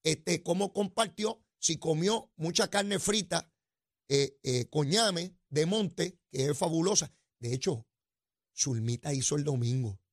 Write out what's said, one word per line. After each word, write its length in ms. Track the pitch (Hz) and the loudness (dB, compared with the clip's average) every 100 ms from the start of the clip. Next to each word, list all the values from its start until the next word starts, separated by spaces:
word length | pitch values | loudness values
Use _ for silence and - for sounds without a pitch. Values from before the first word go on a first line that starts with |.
Este, 400 | 165 151 - 170 | 0 -2 -2 -4
cómo 300 | - 175 196 | 0 -2 0
compartió, 680 | 196 202 - 226 160 214 226 _ _ | -2 -2 0 -2 -2 -6 -6 _ _
si 180 | - 160 | -4 -2
comió 560 | 165 156 185 226 - - | 0 2 2 0 -4 -6
mucha 320 | 160 175 196 | -2 0 2
carne 300 | 202 202 196 | 2 0 0
frita, 540 | - 214 180 165 - _ _ _ _ _ - | 2 0 0 -6 -6 _ _ _ _ _ 0
eh, 300 | 139 139 _ | 0 0 _
eh, 240 | 135 123 117 | -2 -2 0
con 180 | 151 143 | -2 2
ñame 480 | 196 208 170 185 - _ | 2 2 0 -8 -14 _
de 160 | 143 160 | -2 0
monte, 520 | 214 196 - 180 - _ | 0 -2 -2 -6 -6 _
que 160 | 139 135 | -2 -2
es 100 | 147 | 0
fabulosa. 560 | 175 160 175 208 147 _ _ _ | 0 2 4 2 0 _ _ _
De 140 | 120 | -4
hecho, 340 | 127 - 123 - _ _ _ _ _ _ - | -2 0 -2 -8 _ _ _ _ _ _ -4
Zulmita 560 | 147 117 113 120 151 | -2 0 -2 -2 -2
hizo 240 | 139 127 147 | -2 0 0
el 80 | |
domingo. 560 | 143 131 120 131 117 98 _ | 0 0 0 0 -2 -6 _